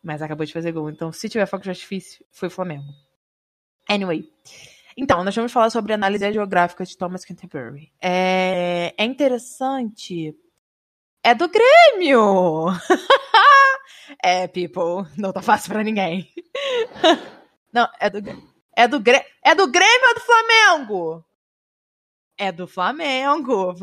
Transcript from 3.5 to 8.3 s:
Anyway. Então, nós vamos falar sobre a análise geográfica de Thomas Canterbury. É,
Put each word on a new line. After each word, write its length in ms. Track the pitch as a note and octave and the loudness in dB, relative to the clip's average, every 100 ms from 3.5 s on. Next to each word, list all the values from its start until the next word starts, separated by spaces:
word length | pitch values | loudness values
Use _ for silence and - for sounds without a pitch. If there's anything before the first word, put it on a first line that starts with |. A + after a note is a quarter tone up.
| _ _ _ - | _ _ _ -4
Anyway. 420 | G#3 F#3+ D#3+ - _ - - - _ _ - | -4 -2 -6 -8 _ -20 -20 -20 _ _ -12
Então, 260 | C#4 F3 | -2 -2
nós 120 | F#3 | -2
vamos 180 | G3+ A#3+ | -4 -4
falar 180 | B3 A3+ | 0 0
sobre 220 | A#3 G#3 | -2 -4
a 40 | G#3+ | -4
análise 360 | G3 G#3 G3+ | -2 -2 -4
geográfica 520 | G#3+ G3 F#3 F3 - | -4 -2 0 -2 -4
de 120 | F#3 - | -14 -8
Thomas 280 | F3+ F#3 | -10 -10
Canterbury. 680 | - F3 F3 D3+ A#2+ C#3+ D#3 _ | -16 -20 -14 -14 -14 -16 -20 _
É, 920 | F3+ F3+ F#3 | -4 -2 0